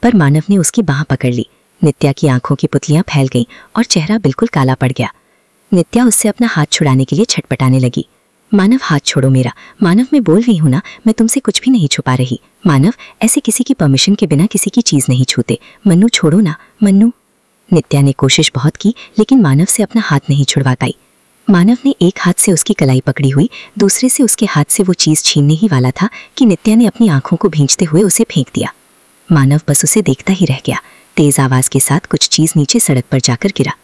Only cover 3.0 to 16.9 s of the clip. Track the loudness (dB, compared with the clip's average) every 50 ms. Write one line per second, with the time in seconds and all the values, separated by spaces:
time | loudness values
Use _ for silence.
3 | 0 0 0 0 0 0 0 -4 -4 -4 -10 -20 -20 _ _ -4 -4 -2 -2 -4
4 | -2 -2 -4 -2 -2 -2 -2 -2 -4 -2 0 0 0 0 0 -2 -2 -4 -4 -4
5 | -8 -8 -10 _ _ _ _ _ _ _ _ _ _ _ 0 0 0 0 0 2
6 | 2 2 0 0 -2 -2 -2 -2 -4 -2 0 -2 -2 -2 -2 -2 0 0 2 0
7 | 0 0 0 -2 -2 -2 -4 -8 -6 -6 -6 -2 0 0 2 2 0 0 -2 -4
8 | -8 -8 _ _ _ _ _ _ _ _ 0 0 2 2 0 0 0 -2 -4 -2
9 | -2 -2 -2 0 0 2 2 0 0 -2 -6 -12 -20 -20 -6 _ 0 2 2 2
10 | 0 2 0 0 2 2 2 2 2 2 0 2 2 0 0 0 -4 -8 -20 -4
11 | _ -2 0 2 0 0 0 -2 -4 -4 -4 -2 0 0 2 2 2 0 -2 -4
12 | -2 -2 -2 -2 -2 -4 -4 -10 -10 _ _ _ -2 0 2 2 2 0 0 -4
13 | -14 -20 -8 _ -4 -2 -2 -2 -2 -4 -4 -4 -2 -4 -2 0 0 0 0 0
14 | 0 0 0 0 0 0 0 0 0 0 -2 -4 -4 0 -2 -2 -2 0 -2 0
15 | 0 0 0 0 0 -2 -2 -4 -2 -2 -4 -6 -6 -20 -20 _ _ 2 4 4
16 | 4 2 0 0 0 2 2 2 2 0 -2 -6 -14 _ _ _ 0 2